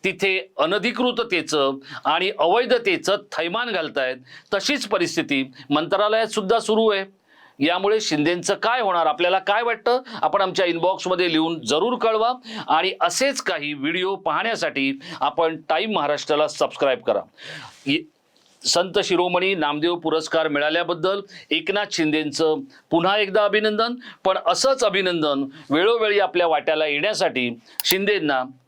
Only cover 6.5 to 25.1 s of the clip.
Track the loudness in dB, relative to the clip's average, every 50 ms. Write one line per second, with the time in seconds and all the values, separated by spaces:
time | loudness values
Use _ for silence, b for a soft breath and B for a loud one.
6.5 | 0 2 2 2 2 2 4 2 2 0 -4 -8 _ _ b b b b b b
7.5 | b b 0 0 2 2 2 2 2 2 0 0 0 2 2 2 0 0 0 -2
8.5 | -2 0 2 0 0 2 0 0 2 2 2 2 2 2 2 2 2 2 2 0
9.5 | 0 0 0 0 -4 0 2 2 2 2 0 -8 -8 -2 -2 0 2 2 0 0
10.5 | 2 0 0 2 2 2 0 0 0 0 -2 -2 0 0 2 2 2 2 0 0
11.5 | -2 -4 -2 -2 0 0 2 0 0 0 0 0 2 2 2 0 0 -4 B -14
12.5 | -12 -12 B 0 2 2 2 0 0 0 0 0 2 2 0 0 0 -2 -4 -4
13.5 | -4 -2 -4 -6 -6 -4 -4 -2 -2 0 -2 -2 -2 -2 -2 -2 -2 0 0 -2
14.5 | -2 -2 -2 -2 -2 0 -2 -2 -2 -4 B B -6 B -2 -2 2 2 0 0
15.5 | 0 -4 -4 -2 -2 -2 0 -2 -2 -2 0 0 -2 -2 0 0 0 2 2 0
16.5 | 0 -2 -2 -2 0 0 2 2 2 0 0 -2 -2 -2 -2 -6 B B B B
17.5 | B B B B B B B -2 -2 -2 -4 -8 _ _ _ _ _ _ _ _
18.5 | _ _ -4 0 0 0 0 0 0 -2 0 2 2 2 2 2 0 0 2 0
19.5 | 0 0 0 -2 0 0 0 0 -2 -2 -2 -2 -2 -2 -2 0 0 0 0 2
20.5 | 0 0 0 2 0 0 0 -2 -2 -2 0 -2 -2 -2 -6 B B B B B
21.5 | -4 -2 -2 -2 -2 -2 -2 -4 -2 -2 0 0 0 0 -2 -2 -2 0 2 2
22.5 | 2 0 -4 B B B B _ 0 2 2 2 2 2 0 2 2 2 2 4
23.5 | 2 2 0 0 0 0 -2 -2 -4 -10 B B B B _ 0 0 2 2 0
24.5 | 2 2 2 2 2 2 2 2 2 2 0 0